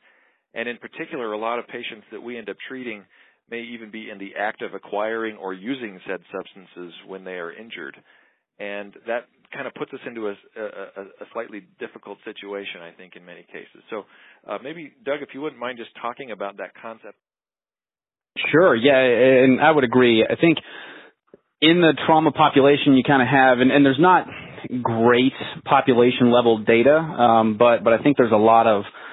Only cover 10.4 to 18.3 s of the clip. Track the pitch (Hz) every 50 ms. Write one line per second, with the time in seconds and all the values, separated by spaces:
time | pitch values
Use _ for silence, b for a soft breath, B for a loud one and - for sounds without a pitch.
10.4 | _ _ _ 113 107 101 - 98 98 - - 98 98 98 - _ 101 - - 117
11.4 | 117 - 110 101 92 87 _ _ 117 113 - 110 - 104 101 - _ 113 104 -
12.4 | 101 101 101 101 98 98 - 87 85 85 - - 92 90 - 87 87 87 87 85
13.4 | 90 _ - - - - _ _ _ _ 113 104 - b b b b b b b
14.4 | b - 104 101 120 143 165 175 151 - _ _ 110 135 143 147 139 - - 135
15.4 | 151 156 127 120 120 123 127 117 110 - _ - - 117 120 - 139 120 104 95
16.4 | 101 101 101 101 95 92 - - - 113 113 110 - 104 - _ _ _ _ _
17.4 | _ _ _ _ _ _ _ _ _ _ _ _ _ _ _ _ _ _